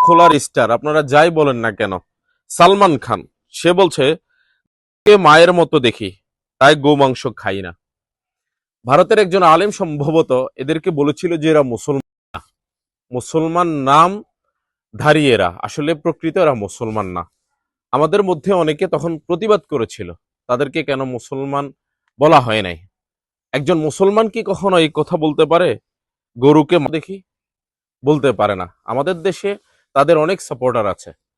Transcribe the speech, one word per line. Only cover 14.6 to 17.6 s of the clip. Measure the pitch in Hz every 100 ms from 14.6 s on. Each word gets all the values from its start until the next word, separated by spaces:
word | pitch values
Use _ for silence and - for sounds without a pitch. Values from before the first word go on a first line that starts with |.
| _ _ _ 107
ধারী | 151 151 143
এরা, | 107 87 87
আসলে | 104 - 151 156
প্রকৃত | 170 160 165 175
এরা | 160
মুসলমান | 123 101 - 117 107 95
না। | 87 85 _ _ _